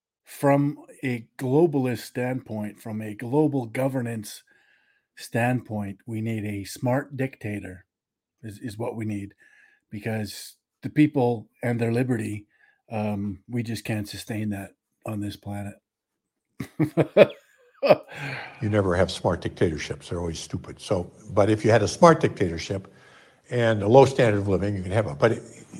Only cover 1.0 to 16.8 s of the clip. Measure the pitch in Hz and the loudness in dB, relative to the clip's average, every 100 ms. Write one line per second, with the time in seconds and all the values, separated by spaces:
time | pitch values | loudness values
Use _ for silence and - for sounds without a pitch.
1 | 135 120 117 - 127 143 170 139 127 113 | -4 -4 -6 -6 2 4 6 4 0 -2
2 | - 123 127 127 - 107 104 - 113 110 | -6 -6 -4 -4 -6 -8 -8 -10 -10 -8
3 | 110 104 117 143 156 135 113 123 135 131 | -8 -10 0 2 2 0 -2 -2 0 0
4 | 117 113 - - _ _ _ _ _ _ | -4 -6 -10 -16 _ _ _ _ _ _
5 | _ - - 117 123 127 - 107 98 95 | _ -20 -4 0 2 0 -4 -8 -8 -10
6 | - 110 113 110 104 101 95 - 123 131 | -10 -6 -4 -4 -4 -8 -10 -4 0 0
7 | - 135 131 - 107 104 95 92 _ _ | -2 -6 -6 -6 -8 -8 -10 -16 _ _
8 | _ _ _ _ 113 98 120 104 123 110 | _ _ _ _ -16 -12 -10 -8 -8 -6
9 | 110 101 98 - _ _ _ _ _ 104 | -6 -6 -8 -16 _ _ _ _ _ -8
10 | 113 110 101 - - - _ _ - 151 | -6 -4 -6 -10 -18 -20 _ _ -2 2
11 | 151 143 120 117 - _ 123 120 117 117 | 2 2 0 -2 -8 _ -4 -2 0 0
12 | 127 113 104 104 - _ _ _ - 110 | 0 -2 -4 -8 -12 _ _ _ -10 -4
13 | 104 101 101 92 - 120 113 107 - 107 | -4 -2 -4 -8 -6 -6 -4 -6 -4 -6
14 | 101 98 - 107 107 98 95 _ _ _ | -6 -10 -8 -6 -4 -6 -10 _ _ _
15 | - 107 101 - 101 101 101 - _ _ | -10 -8 -8 -10 -10 -10 -10 -14 _ _
16 | _ _ _ _ _ - 135 - | _ _ _ _ _ -16 -10 -4